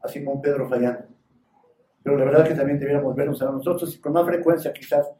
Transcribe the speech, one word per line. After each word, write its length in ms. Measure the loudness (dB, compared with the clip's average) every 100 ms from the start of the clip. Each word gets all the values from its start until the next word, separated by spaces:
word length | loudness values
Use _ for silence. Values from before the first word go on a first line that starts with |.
a 40 | -10
Simón 320 | -10 -6 -4
Pedro 260 | -2 -2 0
fallando, 380 | 0 0 -2 -10 -20 _ _ _ _ _ _ _ _
pero 140 | -2 2
la 80 | 4
verdad 180 | 6
es 60 | 4
que 60 | 2
también 220 | 0 0
debiéramos 380 | 0 0 0 -2
vernos 260 | -2 -2
a 100 | -4
nosotros 440 | -2 -2 -2 -4 -8
y 40 |
con 140 | -2
más 120 | 0 2
frecuencia 460 | 2 2 2 0
quizás 380 | -8 -2 0 0 -6